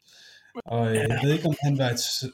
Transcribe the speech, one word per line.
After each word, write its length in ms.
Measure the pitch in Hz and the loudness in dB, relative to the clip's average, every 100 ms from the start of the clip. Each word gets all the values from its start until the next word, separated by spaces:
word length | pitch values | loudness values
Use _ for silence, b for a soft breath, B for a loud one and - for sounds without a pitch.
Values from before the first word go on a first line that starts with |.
| b b b b b - - | b b b b b -14 -4
Og, 220 | 117 113 | -2 0
øh, 60 | 110 | 2
jeg 240 | 110 123 | 0 2
ved 100 | 139 | 2
ikke, 140 | 160 170 | 2 0
om 80 | 139 | 0
han 160 | 143 135 | 0 2
var 120 | 127 | 0
et 100 | 120 | 0
s-, 260 | - - 127 | -4 -6 -6